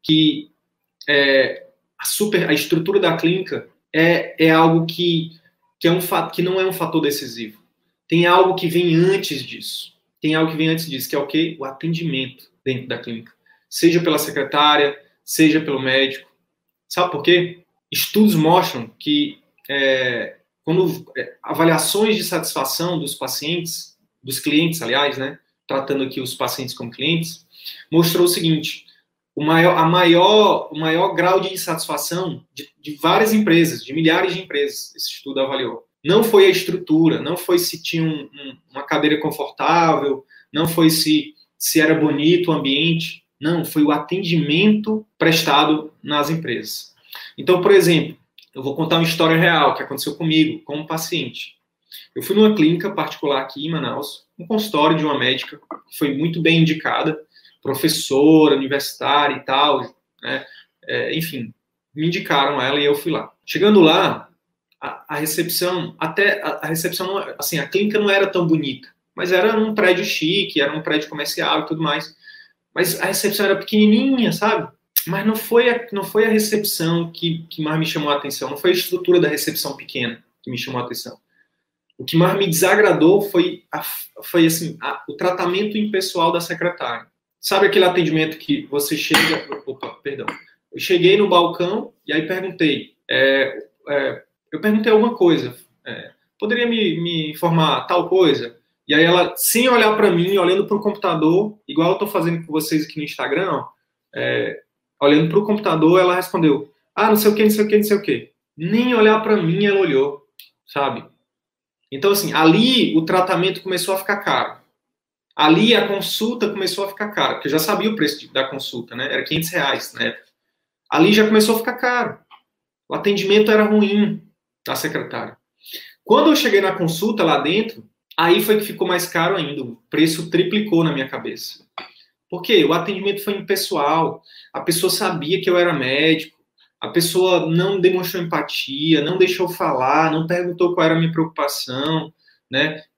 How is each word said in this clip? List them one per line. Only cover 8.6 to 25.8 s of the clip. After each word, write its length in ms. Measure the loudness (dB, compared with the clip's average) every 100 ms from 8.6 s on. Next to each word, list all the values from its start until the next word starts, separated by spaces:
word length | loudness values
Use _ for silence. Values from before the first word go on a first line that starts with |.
| 0
vem 300 | 0 2 4
antes 480 | 4 2 -2 -8
disso. 480 | -10 -14 -12 -12 -14 _ _ _
Tem 140 | -2
algo 160 | 0 -2
que 80 | -2
vem 100 | -2
antes 220 | -2 -6
disso, 180 | -10 -6
que 60 |
é 40 | -6
o 80 | -4
quê? 300 | -2 -4 -6
O 40 |
atendimento 880 | -12 -8 -6 -4 -4 -6 -8 -12 -20 _
dentro 240 | -6 -6 -6
da 100 | -10
clínica. 340 | -10 -14 -14 _ _ _ _
Seja 340 | 0 2 2
pela 160 | 2 0
secretária, 800 | -2 -4 -2 2 2 4 0 -2 _ _
seja 360 | -10 2 4 4
pelo 200 | 0 -4
médico. 480 | 0 0 0 -4 -16 _ _ _ _ _ _
Sabe 220 | -4 -2
por 100 | 0
quê? 380 | 2 4 2 -8 _ _ _
Estudos 440 | -6 -2 4 4
mostram 560 | 4 4 4 2 -6 -12 _
que, 400 | -2 -2 -2 -8 _ _ -8
é, 680 | -2 0 0 0 -4 -8 -14 _ _
quando, 460 | -2 0 0 -2 -12 -12
é, 200 | -12 -14
avaliações 720 | -10 2 2 4 0 0 0 0
de 80 |
satisfação 720 | -2 -4 -4 -6 -4 -4 -4 -4
dos 160 | -6
pacientes, 840 | -8 -8 -8 -6 -6 -6 -12 -14 _ _ _
dos 180 | -10 -6
clientes, 420 | 0 0 0 -2
aliás, 340 | -2 0 0 -2
né, 220 | -10 -12 _ _ -8
tratando 360 | -6